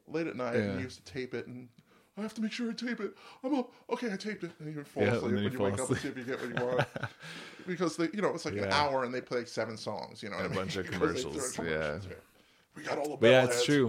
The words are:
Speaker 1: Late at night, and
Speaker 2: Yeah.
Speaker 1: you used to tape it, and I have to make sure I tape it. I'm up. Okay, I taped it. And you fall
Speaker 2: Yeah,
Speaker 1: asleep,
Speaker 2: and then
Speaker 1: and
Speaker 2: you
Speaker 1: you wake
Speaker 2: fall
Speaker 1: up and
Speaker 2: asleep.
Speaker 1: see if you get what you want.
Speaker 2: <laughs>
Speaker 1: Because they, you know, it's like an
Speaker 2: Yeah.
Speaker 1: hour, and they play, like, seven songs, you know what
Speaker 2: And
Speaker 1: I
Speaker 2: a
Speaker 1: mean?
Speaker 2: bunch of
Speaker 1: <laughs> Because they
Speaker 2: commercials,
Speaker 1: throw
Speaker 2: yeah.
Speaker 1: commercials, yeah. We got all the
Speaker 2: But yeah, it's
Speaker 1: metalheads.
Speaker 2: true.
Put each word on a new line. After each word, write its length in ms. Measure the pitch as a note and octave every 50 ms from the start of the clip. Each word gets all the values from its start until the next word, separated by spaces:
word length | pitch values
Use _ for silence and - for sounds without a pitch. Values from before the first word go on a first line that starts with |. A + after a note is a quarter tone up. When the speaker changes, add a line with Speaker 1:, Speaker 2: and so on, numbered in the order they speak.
| _
Speaker 1:
Late 220 | - C#3+ E3 E3 D#3
at 80 | -
night, 180 | B2+ B2 A#2+ A#2+
and 80 | A2+ G#2
Speaker 2:
Yeah. 100 | G2+ G2
Speaker 1:
you 40 | F#2 -
used 200 | B2 - - -
to 80 | -
tape 220 | - C3+ B2+ B2 -
it, 120 | A#2 A2+ -
and 200 | B2 B2 B2+ A#2+ _ - _ _ _ - _ _ _
I 60 | G3
have 120 | G#3+ G#3+ -
to 60 | A3+
make 100 | A3 G#3+
sure 180 | - - A#3+ A3+
I 40 | A3
tape 260 | - A3 B3 A#3 A3+
it. 140 | G3+ - - - - - - -
I'm 120 | - C4 D4
up. 160 | B3+ A#3+ - - - - -
Okay, 220 | A#3 A#3+ B3+ A3+
I 40 | F#3+
taped 280 | G3 G3+ G#3+ G3+ - F3
it. 80 | E3+ - -
And 120 | D3+ D#3 D#3
you 100 | D3 C#3+
fall 180 | - - -
Speaker 2:
Yeah, 80 | G#2 G#2 A#2
Speaker 1:
asleep, 80 | G#2 -
Speaker 2:
and 140 | A2+ - G2+
then 60 | G#2
Speaker 1:
and 80 | -
Speaker 2:
you 60 | - -
Speaker 1:
you 60 | G2+
wake 120 | G2 G2+
Speaker 2:
fall 80 | G2+ -
Speaker 1:
up 40 | -
and 80 | A#2+ -
Speaker 2:
asleep. 160 | - C#3 -
Speaker 1:
see 60 | B2+
if 60 | A#2+ C3
you 40 | C3
get 40 | -
what 200 | B2 A#2+ A#2+ B2
you 60 | B2 B2 B2+
want. 120 | B2 B2 -
Speaker 2:
<laughs> 760 | - - B2 - - - - - - - - - - - -
Speaker 1:
Because 300 | F#3 F3+ D#3 F3+ D#3+ -
they, 120 | E3+ E3+ E3 G#3
you 80 | G#3
know, 60 | F3+ C#3
it's 120 | A#2 - -
like 100 | G3 F#3+
an 60 | G2+ G2
Speaker 2:
Yeah. 160 | G2 C3 D3
Speaker 1:
hour, 220 | D3 C#3+ C3+ C3 B2+
and 80 | A#2+
they 80 | B2+ B2+
play, 180 | - - B2+ A#2+
like, 100 | A#2 -
seven 280 | - A#2+ A2 A2+ A2
songs, 460 | G#2+ - A2 G#2 E2 B1+ - - -
you 80 | A#2 G2+
know 60 | F#2
what 80 | F#2 F#2+
Speaker 2:
And 60 | F2 D#2+
Speaker 1:
I 0 |
Speaker 2:
a 40 | F#2+
Speaker 1:
mean? 80 | F#2+
Speaker 2:
bunch 100 | F#2 -
of 100 | F#2+ F2
Speaker 1:
<laughs> 40 | F2
Because 100 | G2 F2+
they 60 | F2
Speaker 2:
commercials, 480 | E2+ E2+ E2 - C#2+ C#2+ D#2 - - -
Speaker 1:
throw 80 | - E2
Speaker 2:
yeah. 60 | D#2+ D#2 D#2
Speaker 1:
commercials, 260 | D#2 D2 D2+ F2 G2
yeah. 80 | F2+ E2+ - - _ _ - _ _ _ _ _ _ _
We 60 | D3+ -
got 140 | - - D3+
all 100 | C#3+ D3+
the 80 | C#3
Speaker 2:
But 140 | - A2 A#2+
yeah, 140 | B2+ C3 B2+
it's 180 | B2 B2 A#2+
Speaker 1:
metalheads. 20 | -
Speaker 2:
true. 220 | C#3+ D3 C#3+ B2+